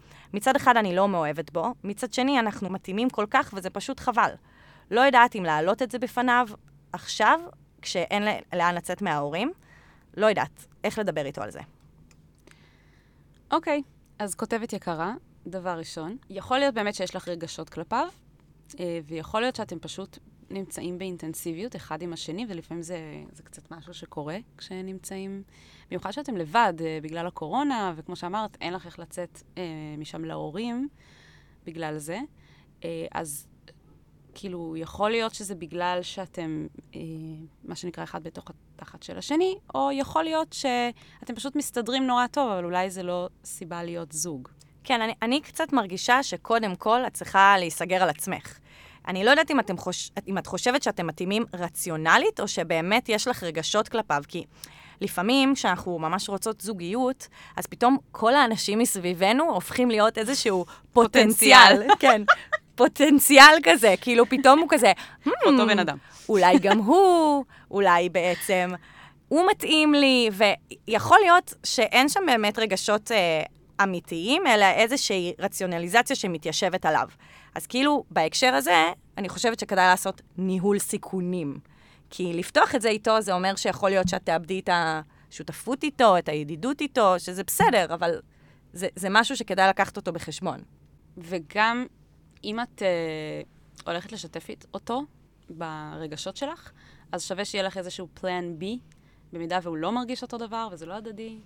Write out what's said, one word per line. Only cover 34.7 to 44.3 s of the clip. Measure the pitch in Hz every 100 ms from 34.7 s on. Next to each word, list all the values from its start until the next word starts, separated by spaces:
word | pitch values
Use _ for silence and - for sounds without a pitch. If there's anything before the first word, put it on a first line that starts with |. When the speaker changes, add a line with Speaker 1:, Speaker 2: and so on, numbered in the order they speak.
| 160
Speaker 2:
יכול | 160 - 208
להיות | 233 226
שזה | - 196 185
בגלל | 165 165 175 180
שאתם, | 175 - 190 - 160 156 151 143 - -
אה, | 160 160 160 156 160 _
מה | 165 170
שנקרא, | 180 165
אחד | 165 170
בתוך | 160 170 165 160 _ -
התחת | 151 -
של | - -
השני, | - 302 370 381 - 269
או | 277
יכול | 277 262 311
להיות | 320 320 320
שאתם | - 269 240 240 233 - - - 226
פשוט | 269 294
מסתדרים | 269 247 220 262 262
נורא | 247 247
טוב, | 294 262
אבל | 190 175
אולי | 180 190
זה | 185
לא | 180 180 180 -
סיבה | - - 170 170
להיות | 170 170 165
זוג. | 156 180